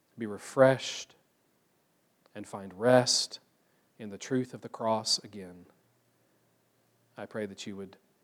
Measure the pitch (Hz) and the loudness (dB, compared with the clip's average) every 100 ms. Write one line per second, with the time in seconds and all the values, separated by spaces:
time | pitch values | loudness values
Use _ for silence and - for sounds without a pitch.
0 | _ - 110 101 - 139 131 127 - - | _ -10 -8 -8 -2 6 6 6 -2 -10
1 | - - _ _ _ _ _ _ _ _ | -14 -20 _ _ _ _ _ _ _ _
2 | _ _ _ 104 101 104 98 90 117 127 | _ _ _ -16 -14 -12 -12 0 6 6
3 | 120 - - - _ _ _ _ _ - | 6 2 0 -8 _ _ _ _ _ -14
4 | 107 98 - 131 127 113 113 - 113 110 | -12 -10 -2 -2 -2 -10 -14 -4 0 0
5 | 110 - 101 104 92 87 - _ _ _ | 0 -2 -4 -14 -14 -16 -20 _ _ _
6 | _ _ _ _ _ _ _ _ _ _ | _ _ _ _ _ _ _ _ _ _
7 | _ - 101 113 104 95 107 98 95 - | _ -14 -10 -8 -8 -8 -12 -10 -14 -16
8 | _ _ | _ _